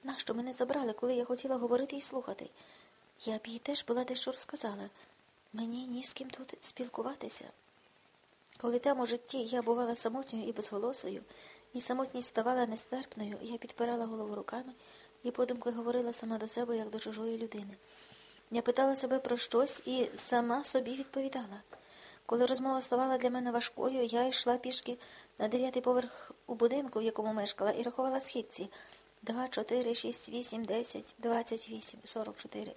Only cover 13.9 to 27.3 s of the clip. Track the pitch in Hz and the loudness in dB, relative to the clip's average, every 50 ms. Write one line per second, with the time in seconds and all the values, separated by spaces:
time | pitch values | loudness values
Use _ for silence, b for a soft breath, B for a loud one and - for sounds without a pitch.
13.9 | 240 233 233 226 226 220 214 208 208 202 190 - - 240 254 262 247 B B B | 0 0 -2 -4 -4 -6 -6 -4 -6 -6 -6 -6 -6 -6 -8 -8 -14 B B B
14.9 | B B B B B B - 240 240 - 247 247 247 240 - 240 233 233 233 233 | B B B B B B -4 -4 2 2 2 2 2 -2 -2 -2 -2 -2 -2 0
15.9 | 247 247 247 240 233 - - 226 226 220 214 220 - 233 240 240 233 226 214 214 | 2 2 2 2 0 -2 -2 -2 -2 -2 -2 -4 -2 -2 0 0 0 -2 -2 -4
16.9 | 214 220 - 214 214 214 220 226 226 226 226 226 - 208 202 196 196 - B B | -4 -6 -6 -6 -6 -4 -4 -4 -2 -2 -4 -6 -6 -8 -8 -10 -12 -16 B B
17.9 | B B B B B B B B B B B - 226 240 233 - 247 254 269 269 | B B B B B B B B B B B -2 -2 0 2 4 4 6 6 6
18.9 | 269 262 269 247 262 262 262 - 247 240 - - - 233 269 285 - - - - | 6 4 2 2 2 2 2 0 0 0 0 4 4 6 6 6 4 2 0 0
19.9 | 254 262 240 - - 220 - - 262 240 240 240 233 269 294 - - 254 240 226 | 2 2 2 2 2 2 2 4 4 4 4 4 0 2 2 4 4 4 2 2
20.9 | 254 269 269 - - 277 269 269 269 262 233 196 196 208 208 - B B B B | -4 -4 -6 -4 -4 -2 -2 -2 -2 -4 -6 -6 -10 -14 -14 -16 B B B B
21.9 | B B B B B B B - 233 240 247 247 262 247 262 269 262 262 262 - | B B B B B B B 0 4 4 6 6 4 2 2 2 2 2 2 4
22.9 | 247 240 262 262 262 254 247 247 240 254 247 247 233 240 233 - - - - 254 | 4 4 6 4 4 4 4 2 2 2 0 2 2 2 0 0 0 2 0 2
23.9 | 262 262 247 226 226 233 247 254 247 - - 240 240 247 247 254 254 - - - | 4 4 2 4 4 4 4 4 4 4 4 4 4 4 2 -2 -4 -2 -2 -4
24.9 | 247 240 B B B B B B B - 214 214 226 247 254 262 254 254 254 247 | -6 -6 B B B B B B B -2 0 2 2 2 2 2 0 2 2 4
25.9 | 247 247 247 240 - - - - - - - - 247 220 233 233 254 285 277 247 | 4 4 2 0 -8 -14 -16 -16 -18 -16 -8 -8 2 6 6 6 6 4 0 0
26.9 | - 220 226 226 220 - 214 220 | -2 2 2 2 2 2 0 0